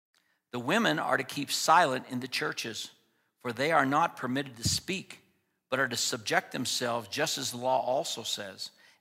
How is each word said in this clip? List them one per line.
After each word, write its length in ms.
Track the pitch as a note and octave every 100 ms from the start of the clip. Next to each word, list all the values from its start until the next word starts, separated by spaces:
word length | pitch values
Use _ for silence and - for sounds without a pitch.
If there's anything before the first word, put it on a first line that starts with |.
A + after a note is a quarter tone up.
| _ _ _ _ _
The 80 | B2
women 400 | A#2+ G#3+ G3+ D3+
are 180 | - C3+
to 80 |
keep 260 | - - C#3
silent 540 | - - E3 D#3 B2+ -
in 100 | B2+
the 80 | B2+
churches, 600 | - D#3 - A#2 G#2+ - - _ _ _ _
for 100 | B2
they 220 | A2+ D3
are 140 | D#3+ C3+
not 300 | D3 E3+ -
permitted 420 | B2+ C3+ C#3+ A#2
to 100 | -
speak, 540 | - - F#3+ F#3 - _ _ _ _ -
but 80 | B2+
are 80 | C3+
to 80 | A#2+
subject 560 | - B2 G#2 E3 -
themselves, 560 | D3+ B2 - A#2+ A#2 G#2+
just 300 | C#3+ D#3 -
as 140 | B2
the 40 | A#2+
law 240 | B2+ C3
also 440 | - C3+ E3 -
says. 480 | A2 - G2+ F#2+ - _ - _